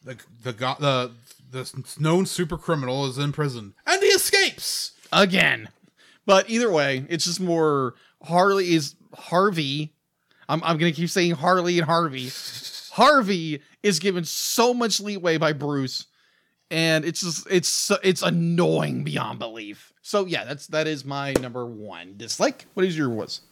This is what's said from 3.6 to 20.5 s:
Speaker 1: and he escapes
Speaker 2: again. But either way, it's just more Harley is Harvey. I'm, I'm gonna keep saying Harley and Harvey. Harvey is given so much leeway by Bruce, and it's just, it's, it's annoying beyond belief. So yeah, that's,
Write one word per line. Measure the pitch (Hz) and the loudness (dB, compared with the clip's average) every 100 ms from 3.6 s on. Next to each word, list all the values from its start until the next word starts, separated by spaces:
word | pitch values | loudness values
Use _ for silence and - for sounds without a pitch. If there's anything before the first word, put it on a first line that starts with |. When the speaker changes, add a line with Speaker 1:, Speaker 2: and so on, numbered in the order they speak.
| 104 - - | -14 -14 -2
Speaker 1:
and | 370 | 2
he | 392 | 4
escapes | 392 - 403 359 - - - - _ - | 4 4 2 2 -2 -6 -6 -8 _ -2
Speaker 2:
again. | 170 196 180 160 120 107 _ _ _ _ _ - | 4 4 4 2 0 -6 _ _ _ _ _ 4
But | 190 196 | 6 6
either | 226 240 | 2 2
way, | 165 139 131 143 | 4 2 0 -2
it's | 170 175 | -4 -2
just | 175 | -2
more | 185 165 156 143 127 - _ _ | 0 2 4 2 0 -6 _ _
Harley | 147 170 196 196 180 | -2 4 4 4 4
is | 165 143 - _ | 2 0 -10 _
Harvey. | - - 170 196 170 143 143 151 _ _ _ _ _ - | -20 -2 2 2 0 -2 -4 -6 _ _ _ _ _ -4
I'm, | 151 | -2
I'm | 165 160 | 0 0
gonna | 170 | 0
keep | 151 170 | 0 -2
saying | 196 175 | 0 0
Harley | 160 160 185 175 175 | 2 2 2 2 0
and | 160 | 2
Harvey. | 170 165 131 127 - - - - - - | 2 0 -4 -10 -10 -12 -12 -14 -16 -14
Harvey | - 247 294 196 196 160 143 _ _ | 4 6 6 4 0 -2 -6 _ _
is | 208 170 | 0 0
given | 190 180 160 | 0 -2 -4
so | - - - 233 | -6 -4 2 2
much | 247 233 - | 2 0 -2
leeway | 202 202 175 160 | -4 -2 0 2
by | 156 | 0
Bruce, | 151 143 143 131 - - _ _ _ _ _ _ | 0 -2 -2 -4 -8 -14 _ _ _ _ _ _
and | 160 165 160 156 | 0 2 2 0
it's | 165 | -4
just, | 180 147 - | -6 -6 0
it's, | 185 175 - - 202 | 0 2 -2 0 0
it's | 190 180 | 2 2
annoying | 180 170 170 170 165 160 151 127 143 | 2 0 0 2 2 2 0 -4 -4
beyond | 143 110 113 | -4 -6 -6
belief. | 117 113 104 101 - _ | -10 -10 -14 -14 -20 _
So | - 208 190 | -4 -2 -2
yeah, | 160 | -4
that's, | 104 | -6